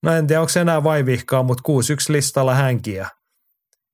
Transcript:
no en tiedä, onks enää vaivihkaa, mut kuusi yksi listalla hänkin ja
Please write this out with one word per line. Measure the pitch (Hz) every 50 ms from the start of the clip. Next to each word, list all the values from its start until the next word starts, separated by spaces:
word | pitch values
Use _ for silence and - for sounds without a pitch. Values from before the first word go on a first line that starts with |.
| -
no | 160 165
en | 160 156
tiedä, | 143 156 160
onks | 165 - -
enää | 180 175 170 165 156 147
vaivihkaa, | 160 156 151 139 127 127 120 - - 139 117 113
mut | 127 123 123
kuusi | - - 151 131 120 123 147
yksi | 139 - - 156
listalla | 147 139 - - 143 135 131 127
hänkin | 135 139 131 123 113 120 110 101
ja | 95 95 92 - _ _ _ _ _ _ _ _ _ _ _ _ _ _ _